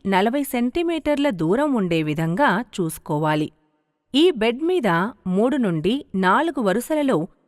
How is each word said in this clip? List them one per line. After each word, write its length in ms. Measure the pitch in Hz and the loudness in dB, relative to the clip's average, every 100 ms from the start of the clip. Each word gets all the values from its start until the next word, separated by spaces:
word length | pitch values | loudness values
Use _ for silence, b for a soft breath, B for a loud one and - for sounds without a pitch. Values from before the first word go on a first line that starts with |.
| 196 | 0
నలభై 360 | 190 208 277 | 0 2 0
సెంటీమీటర్ల 880 | 277 247 240 330 339 330 294 294 285 | -2 -2 -2 -2 -2 -2 -2 0 0
దూరం 440 | 185 160 220 302 | 0 0 2 2
ఉండే 280 | 254 185 170 | 0 0 0
విధంగా 640 | 156 151 160 175 277 190 247 | 0 -2 -2 2 2 2 -2
చూసుకోవాలి. 800 | - 165 - - 151 156 156 156 - _ _ _ _ _ | -4 -6 -6 -6 -2 0 0 -2 -8 _ _ _ _ _
ఈ 160 | 262 349 | 2 2
బెడ్ 320 | 285 220 240 | 2 0 0
మీద 260 | 320 359 226 165 196 - - | -2 0 0 0 -2 -6 -4
మూడు 300 | 180 240 285 | 0 2 2
నుండి 500 | 220 160 165 262 - | 0 0 0 -2 -4
నాలుగు 460 | 190 185 214 330 294 | -2 2 2 0 -2
వరుసలలో 680 | 208 190 240 311 285 190 165 _ | 0 0 -2 0 0 0 -2 _